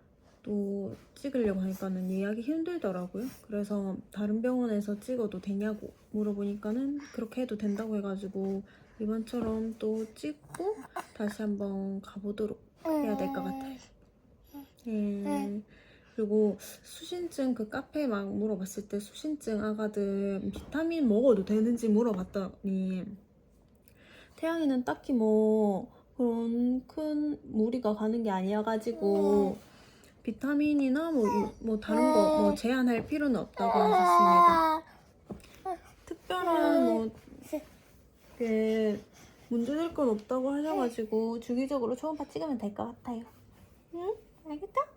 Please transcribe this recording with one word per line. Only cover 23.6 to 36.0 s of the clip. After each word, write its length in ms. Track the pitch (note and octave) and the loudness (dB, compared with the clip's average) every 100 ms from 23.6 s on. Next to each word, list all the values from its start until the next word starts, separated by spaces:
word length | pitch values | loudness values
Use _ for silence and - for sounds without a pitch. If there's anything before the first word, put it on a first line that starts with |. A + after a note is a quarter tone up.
| _ _ _ _ - - - - | _ _ _ _ -20 -20 -20 -6
태양이는 480 | D#4+ E4 D4 B3+ | -2 0 2 0
딱히 280 | B3 D4+ - | 0 -4 -2
뭐 800 | B3 G#3+ G#3+ G#3+ A3 G#3 F#3+ B3 - _ - | 2 4 6 6 4 4 0 -4 -16 _ -2
그런 680 | A#3+ A#3 A#3 A#3 B3 B3+ - | 0 0 0 0 2 0 -4
큰 520 | - D#4 D4+ D4+ D4 | -6 -2 0 -2 -4
무리가 520 | - A3 A3 B3 G#3+ | -4 0 0 0 -2
가는 280 | G#3 G#3+ A#3 | 0 0 0
게 80 | A3 | 0
아니어가지고 1300 | F#3+ F#3+ G#3 G#3+ A3 A#3 A3+ G3+ G3+ G3+ G3+ F#3+ - - - - - - - | 0 0 0 0 -2 -4 -2 2 4 4 4 4 -2 -12 -20 -20 -20 -20 -12
비타민이나 880 | - A3 C4+ C#4+ D4+ C#4+ C4+ C#4 E4 | -10 -6 -2 0 2 2 2 0 0
뭐, 160 | C#4+ G#3 | 2 2
이, 360 | G3+ G#3 - | 2 -2 -4
뭐 140 | A3+ G#3+ | -4 -4
다른 220 | G#3+ D4+ C4 | 0 4 6
거 260 | D#4 D4+ D#4 | 6 6 6
뭐 140 | D4+ | 4
제한할 520 | D4 A#3 C4 B3 A3+ - | 2 0 2 2 0 -2
필요는 320 | D4+ D4 G#3+ | -2 0 0
없다고 340 | - - A#4 A4 | -2 -2 2 4
하셨습니다. 1040 | G#4+ F#4 F4+ F4 F4 F4 E4+ E4 D#4+ D#4+ - - - _ - - - - F#4+ E4+ - - | 6 6 8 8 10 10 10 8 4 2 -4 -20 -20 _ -16 -16 -16 -14 -8 -8 -10 -20